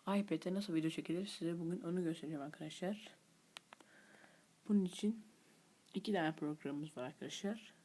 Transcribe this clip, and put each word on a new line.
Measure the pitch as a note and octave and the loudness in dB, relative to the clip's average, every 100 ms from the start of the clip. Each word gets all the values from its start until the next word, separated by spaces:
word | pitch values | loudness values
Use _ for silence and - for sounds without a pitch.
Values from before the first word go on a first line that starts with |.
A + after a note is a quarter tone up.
iPad'e | - G3+ G3+ D#3+ F3+ | 4 4 4 2 2
nasıl | F#3+ G3+ | 0 2
video | D#3+ D#3+ | 2 2
çekilir | D#3 D3 E3+ G3 | 0 0 0 -2
size | - E3+ E3+ | -2 -2 0
bugün | E3 F3+ | 0 0
onu | E3+ F#3 | 0 2
göstereceğim | E3 D#3+ D3+ D3+ | 2 0 -4 -4
arkadaşlar. | C#3 - D#3 - F3+ G#3 - - - - - - _ - - - - - - - - - - | -6 -6 -8 -4 -2 -2 -8 -18 -20 -20 -20 -20 _ -20 -20 -20 -20 -20 -20 -20 -20 -16 4
Bunun | G3+ F3+ | 4 4
için | - G#3 A3+ - - - - - - - | 0 0 -2 -8 -20 -20 -20 -20 -20 -8
iki | F#3 G#3 | -4 0
tane | F#3+ D#3 D#3 | 4 2 2
programımız | D3+ D3+ C#3 C#3+ D3+ - | -2 -2 -4 -4 -4 -4
var | |
arkadaşlar. | B2+ - C3+ - G3 A3 - - | -6 -6 -8 -4 -4 -4 -10 -20